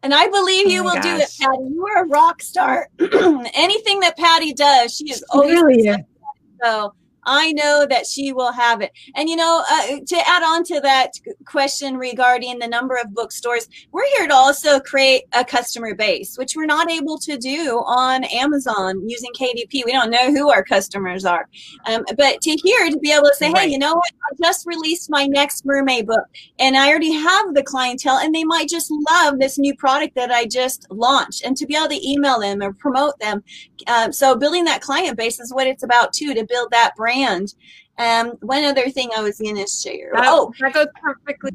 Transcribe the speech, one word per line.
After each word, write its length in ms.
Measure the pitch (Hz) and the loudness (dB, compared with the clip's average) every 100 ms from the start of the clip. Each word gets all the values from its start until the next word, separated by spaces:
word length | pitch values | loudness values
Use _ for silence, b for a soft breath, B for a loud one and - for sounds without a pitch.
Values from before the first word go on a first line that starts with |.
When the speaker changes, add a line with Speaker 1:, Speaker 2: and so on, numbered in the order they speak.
Speaker 1:
And 100 | 277 | 2
I 140 | 285 370 | 2 4
believe 400 | 403 370 381 392 | 2 2 4 4
you 120 | 370 | 2
Speaker 2:
Oh 40 | |
my 100 | 359 | 0
Speaker 1:
will 80 | 349 | -2
do 120 | 302 339 | -2 0
it, 20 | |
Speaker 2:
gosh. 200 | 285 - | -2 0
Speaker 1:
Patty. 240 | 269 262 262 | -2 -2 -4
You 140 | 311 392 | -6 -2
are 180 | 415 | 0
a 20 | 359 | 2
rock 340 | 285 330 339 | 4 4 2
star. 460 | - 349 370 - 302 | -8 -2 0 0 -6
<clears throat> 60 | _ | _
Anything 1000 | 359 392 370 294 233 - 339 427 440 392 | 0 4 4 2 -2 0 0 0 0 0
that 140 | 359 330 | 0 2
Patty 360 | 339 330 320 | 2 2 0
does, 440 | 277 285 269 240 - | 2 4 6 4 -2
she 140 | 302 | -10
is 80 | 254 | -12
Speaker 2:
She 60 | - | -2
Speaker 1:
always 300 | 277 285 339 | 2 4 6
Speaker 2:
really 160 | 320 254 | 6 6
is. 40 | |
Speaker 1:
successful. 220 | 214 208 - _ - - _ _ | 4 0 -6 _ -20 -20 _ _
So 320 | 233 220 202 _ _ _ | -2 -2 -6 _ _ _
I 280 | - 277 320 | -2 0 0
know 340 | 302 294 294 285 | 0 2 2 4
that 160 | 254 | 0
she 280 | - - 277 | -2 -6 -6
will 180 | 254 247 | -2 -4
have 300 | 247 240 226 | 0 0 0
it. 100 | 208 B B | -4 B B
And, 140 | 269 311 | -6 -4
you 80 | 330 | 0
know, 260 | 330 330 - | 2 0 2
uh, 160 | 311 - 277 | -2 -2 -8
to 240 | - 349 302 | -4 -2 2
add 140 | 359 | 2
on 220 | 330 330 | 2 0
to 160 | 339 311 | -2 -2
that 320 | 277 269 254 - | 2 2 0 -4
q-, 100 | - - - | -18 -18 -8
question 500 | 294 269 - 277 262 | -2 -2 -2 -8 -8
regarding 600 | 254 240 247 247 247 247 | -8 0 2 2 -2 -8
the 80 | 233 | -6
number 300 | 233 262 254 | -4 -4 -4
of 180 | 233 | -6
bookstores, 540 | 202 226 - 240 240 233 B B | -6 -8 -8 -4 -4 -6 B B
we're 160 | 330 554 554 | -4 0 0
here 100 | 330 | 4
to 80 | |
also 460 | 277 269 285 311 277 | 6 6 4 2 2
create 420 | 269 277 269 262 - | 2 0 4 2 2
a 120 | 240 | -2
customer 500 | 247 262 240 233 226 | 0 -2 -4 -8 -10
base, 420 | 190 214 160 185 - | -4 -2 -2 -4 -10
which 200 | 254 311 | -8 -6
we're 100 | 311 | -2
not 240 | 302 339 | 0 0
able 280 | 330 294 311 | -2 -4 -6
to 200 | - 285 | -8 -8
do 420 | 247 285 320 233 - | -6 -4 -2 -2 0
on 380 | 247 254 262 | 0 2 0
Amazon 840 | 254 233 277 294 262 214 185 190 214 | -2 -2 0 0 -2 -4 -2 -4 -8
using 220 | 240 240 | -10 -12
K 180 | 240 254 | -6 -4
D 140 | 240 233 | -4 -6
P. 140 | 277 233 | -6 -2
We 60 | |
don't 180 | 262 226 | 0 2
know 220 | 233 254 | 2 2
who 180 | 294 294 | 4 4
our 140 | 233 | 4
customers 600 | - 196 190 202 190 180 | 4 -2 -2 -6 -6 -4
are. 240 | 185 170 - B B B - | -2 -2 -4 B B B -6
Um, 180 | - - 226 | -6 -4 2
but 220 | 285 - | 2 2
to 160 | - 311 | -2 0
here, 300 | 370 480 339 | 2 2 2
to 80 | 294 | 0
be 140 | 294 | 2
able 160 | 302 285 | 4 6
to 60 | 285 | 4
say, 100 | 302 | 2
"Hey, 60 | |
Speaker 2:
Right. 180 | 349 381 | 2 2
Speaker 1:
you 80 | 277 | 0
know 160 | 285 | 0
what? 160 | 330 349 _ - | 0 -2 _ -10
I 60 | - | -2
just 240 | 339 381 339 | 0 0 -6
released 420 | 330 311 339 - | -6 -4 -6 -2
my 160 | 294 277 | -2 0
next 380 | 277 285 - | 0 0 -2
mermaid 440 | 269 277 269 247 220 | -2 0 0 -2 0
book, 160 | 226 - B B _ | -2 -2 B B _
and 180 | 262 262 | 2 4
I 120 | 277 | 4
already 240 | 302 311 | 4 0
have 420 | 311 311 381 403 | 0 2 2 2
the 80 | 285 | -2
clientele, 540 | 269 262 254 247 285 262 | -2 -4 -4 -4 -2 0
and 180 | 302 | 0
they 80 | 320 | -2
might 260 | 320 330 311 | 0 -2 -2
just 220 | 339 - | -6 -6
love 480 | 302 294 339 311 277 | -6 0 2 2 2
this 200 | 269 277 | -2 0
new 180 | 277 277 | -2 0
product 400 | 269 269 311 - | 0 0 -2 -4
that 160 | 247 | -2
I 120 | 240 240 | -2 -2
just 440 | 247 254 - _ | -2 -4 -6 _
launched," 540 | 196 240 269 - - | -2 2 2 0 -8
and 120 | 247 262 | -6 -6
to 100 | 294 | -4
be 100 | 294 | -2
able 100 | 311 | -2
to 140 | 294 | -4
email 360 | 262 285 277 247 | -4 0 2 0
them 200 | 202 202 | 0 -4
or 120 | 202 | -6
promote 440 | 196 294 254 294 285 | -6 -4 0 -2 -2
them. 240 | 214 208 - B B _ - | -6 -6 -8 B B _ -2
Um, 260 | 233 226 | 0 0
so 220 | - 269 | 2 2
building 300 | 254 285 349 | 4 2 0
that 160 | 339 262 | 0 -2
client 360 | - 285 359 226 | -2 -2 -2 -4
base 220 | 226 233 | -6 -6
is 160 | 233 | -8
what 140 | 262 262 | -2 -2
it's 160 | 262 | -2
about, 280 | 240 240 233 | 2 2 2
too, 220 | - 294 | -2 -4
to 100 | 233 | -4
build 280 | 220 240 240 | -4 -4 0
that 240 | 233 233 - | 2 2 0
brand 140 | 220 | -4
brand. 420 | 254 262 185 196 - b b b - | 0 0 -2 -6 -12 b b b -4
Um, 340 | 233 226 233 233 | 0 2 0 -6
one 240 | 214 269 | -4 0
other 240 | 294 269 254 | 2 0 -2
thing 200 | 269 247 220 | -2 -6 -4
I 40 | |
was 160 | 214 208 | -4 -4
gonna 280 | 214 208 196 | -6 -6 -6
share. 440 | - - - - | -6 -8 -10 -4
Speaker 2:
That, 100 | - 247 | 2 4
Speaker 1:
Oh. 240 | 311 269 233 | 4 2 -2
Speaker 2:
that 120 | 262 | -2
goes 140 | 302 302 - | 0 0 -2
perfectly 480 | 320 269 - - 269 | -8 -8 -10 -10 -10